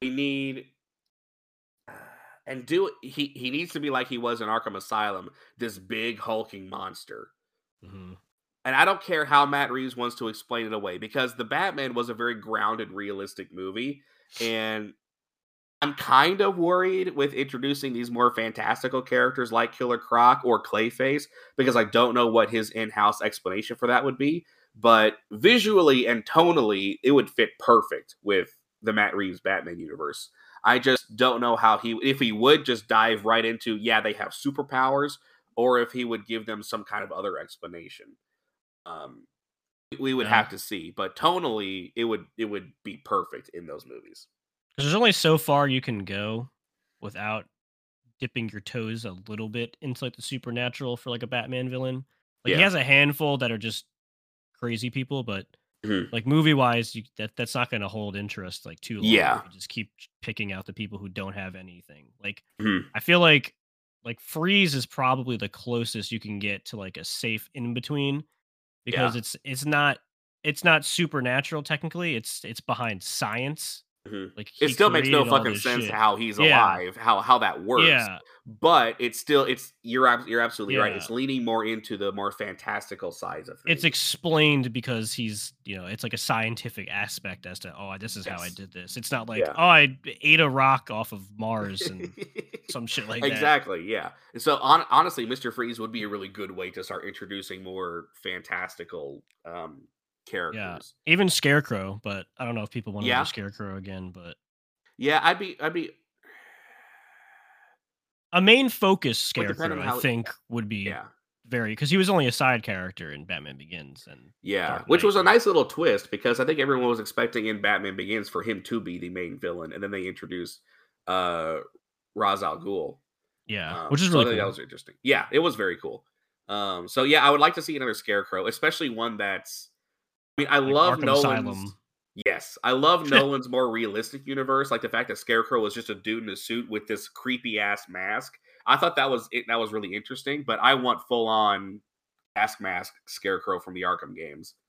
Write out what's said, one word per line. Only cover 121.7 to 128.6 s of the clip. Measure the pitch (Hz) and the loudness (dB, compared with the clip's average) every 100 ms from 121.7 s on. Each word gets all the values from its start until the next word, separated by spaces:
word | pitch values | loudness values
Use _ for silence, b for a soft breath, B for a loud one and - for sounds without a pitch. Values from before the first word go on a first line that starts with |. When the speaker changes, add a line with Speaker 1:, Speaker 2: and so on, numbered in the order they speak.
| _ _ _ _ 104 | _ _ _ _ -2
Speaker 1:
Ra's | 101 98 | 0 0
al | 85 80 | -4 -6
Ghul. | 95 95 71 - _ _ _ _ - | -6 -6 -6 -10 _ _ _ _ -10
Speaker 2:
Yeah, | 104 80 85 82 | -8 -6 -6 -2
Speaker 1:
Um, | |
Speaker 2:
which | 143 | 0
is | 180 | 4
Speaker 1:
so | |
Speaker 2:
really | 151 117 | 4 4
Speaker 1:
I | |
think | 107 | 2
that | |
Speaker 2:
cool. | 98 | -2
Speaker 1:
was | 82 | -6
interesting. | 64 - - _ | -14 -18 -20 _
Yeah, | 127 120 - | 0 2 2
it | 143 | 2
was | 170 110 | 2 0
very | 95 - | -4 -4
cool. | 62 - _ _ _ _ - | -10 -12 _ _ _ _ -8
Um, | 104 98 90 87 | -4 -4 -6 -4
so | 131 | 0
yeah, | 135 151 143 | 4 6 6
I | |
would | 143 | 6
like | 160 165 | 6 2
to | |
see | 156 143 | -6 -4
another | 123 | -4
Scarecrow, | 104 - 101 - 92 104 | -4 -2 -2 -2 -4 -4
especially | - | 0